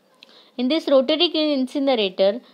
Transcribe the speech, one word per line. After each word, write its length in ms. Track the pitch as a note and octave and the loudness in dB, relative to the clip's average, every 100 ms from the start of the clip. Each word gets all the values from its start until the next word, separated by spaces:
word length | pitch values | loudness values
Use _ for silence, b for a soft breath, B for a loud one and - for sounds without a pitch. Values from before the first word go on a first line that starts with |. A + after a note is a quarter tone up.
| _ _ B B B B | _ _ B B B B
In 100 | B3+ | -2
this 180 | D#4+ D#4+ | -2 2
rotary 440 | C4+ B3+ D#4 E4+ | 2 2 0 0
kiln 280 | D#4 D#4 C#4+ | 0 -2 -2
incinerator, 840 | B3+ D4 C4+ B3 G3 F#3 G3 A#3 - | -2 -2 0 0 -2 0 0 0 -8